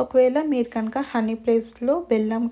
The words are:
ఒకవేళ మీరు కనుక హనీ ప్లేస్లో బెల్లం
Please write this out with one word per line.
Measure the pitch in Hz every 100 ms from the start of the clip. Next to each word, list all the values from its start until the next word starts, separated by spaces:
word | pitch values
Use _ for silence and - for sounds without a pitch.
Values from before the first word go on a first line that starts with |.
ఒకవేళ | 254 262 254 277 311
మీరు | 254 240 233
కనుక | 220 262 277
హనీ | 240 220 226
ప్లేస్లో | 233 226 226 - 240 320 349
బెల్లం | 220 214 226 240